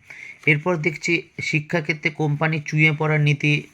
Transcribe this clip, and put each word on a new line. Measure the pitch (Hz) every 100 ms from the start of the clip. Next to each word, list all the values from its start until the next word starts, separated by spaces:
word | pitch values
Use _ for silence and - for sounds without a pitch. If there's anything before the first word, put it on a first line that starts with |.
| - - - - -
এরপর | 151 180 175
দেখছি | 165 147 - 170 - -
শিক্ষাক্ষেত্রে | - - 151 175 156 156 170
কোম্পানি | 151 156 143 160 160 151
চুঁয়ে | 151 156 151
পড়ার | 156 151
নীতি | 147 147 151 147 -